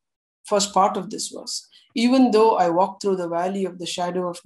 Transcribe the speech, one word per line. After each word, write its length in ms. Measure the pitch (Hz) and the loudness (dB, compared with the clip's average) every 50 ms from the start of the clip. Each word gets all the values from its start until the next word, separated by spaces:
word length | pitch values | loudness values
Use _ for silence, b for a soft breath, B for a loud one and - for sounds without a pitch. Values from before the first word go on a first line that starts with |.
| _ _ _ _ _ _ _ _ - | _ _ _ _ _ _ _ _ -8
first 300 | - 214 202 196 - - | -4 -2 -2 -2 0 2
part 220 | 190 190 208 208 | 2 2 2 0
of 140 | 208 180 170 | -2 -8 -8
this 180 | - - - - | -10 -10 -10 -10
verse. 380 | - - - - - - - b b b b b b | -12 -14 -12 -12 -12 -12 -12 b b b b b b
"Even 360 | 233 233 247 254 269 254 240 | 0 2 4 4 6 4 6
though 260 | 208 214 220 226 220 | 6 6 4 4 4
I 120 | - 180 175 | 4 2 2
walk 300 | 165 175 190 196 190 - | 2 2 0 0 -2 -4
through 160 | - 202 190 | -4 -2 -2
the 120 | 185 175 170 | -2 -2 -4
valley 360 | 170 170 175 185 196 196 190 | -4 -2 -2 -2 -2 -4 -4
of 140 | 180 175 180 | -6 -6 -8
the 80 | 170 | -10
shadow 420 | 165 - - 175 180 180 185 180 175 | -8 -6 -6 -4 -4 -4 -4 -4 -6
of 120 | 170 - - | -6 -10 -10